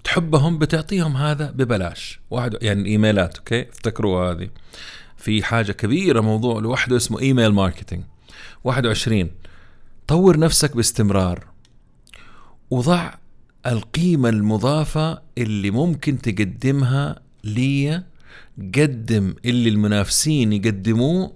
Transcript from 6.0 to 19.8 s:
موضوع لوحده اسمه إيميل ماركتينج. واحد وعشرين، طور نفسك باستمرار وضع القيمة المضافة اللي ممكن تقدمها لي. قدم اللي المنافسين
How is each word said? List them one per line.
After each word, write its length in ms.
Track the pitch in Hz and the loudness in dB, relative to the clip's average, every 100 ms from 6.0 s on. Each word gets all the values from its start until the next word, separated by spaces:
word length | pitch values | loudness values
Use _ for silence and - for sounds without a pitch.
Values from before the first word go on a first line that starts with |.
| 190 120 | 2 2
موضوع 400 | 110 110 120 113 | 2 0 -2 -2
لوحده 360 | 110 127 - 123 | -2 -2 0 0
اسمه 240 | 113 113 | 0 -2
إيميل 320 | 135 131 110 | 0 4 4
ماركتينج. 500 | 101 95 - - - 71 - - - - - | 4 2 -2 -8 -10 -10 -18 -20 -20 -20 -8
واحد 220 | 123 127 120 | -2 0 0
وعشرين، 440 | 107 - 107 82 - - - - - - - - | 0 0 0 0 -6 -18 -20 -20 -20 -20 -16 0
طور 320 | 160 190 156 | 4 6 6
نفسك 380 | 160 - 147 127 | 4 4 2 0
باستمرار 680 | 113 - 104 98 92 87 - - - - - _ - - - - - - - | 0 2 2 2 0 -2 -10 -20 -20 -20 -20 _ -20 -20 -20 -20 -20 -20 -4
وضع 400 | 127 131 175 - - - - - _ 127 | 0 2 0 -2 -12 -20 -20 -20 _ -4
القيمة 640 | 117 - - 180 165 120 | -4 -4 -2 2 2 2
المضافة 920 | 110 107 107 123 151 147 156 156 160 - - | 2 2 2 2 0 0 -2 -2 -4 -10 -6
اللي 320 | 113 107 101 | -4 -2 -2
ممكن 480 | 107 170 151 - 131 | 0 0 0 -2 -2
تقدمها 1000 | 120 95 101 - 131 139 127 135 147 - - - | -2 -2 -2 -2 -2 0 0 0 -2 -8 -16 -12
لي. 580 | 107 107 131 139 143 165 180 - - - - - 98 | -6 -2 0 0 0 -2 -6 -18 -20 -20 -20 -14 -4
قدم 600 | 110 151 123 110 110 95 82 | 2 2 0 -2 0 0 -2
اللي 240 | 123 123 117 | -2 2 2
المنافسين 840 | 104 | 2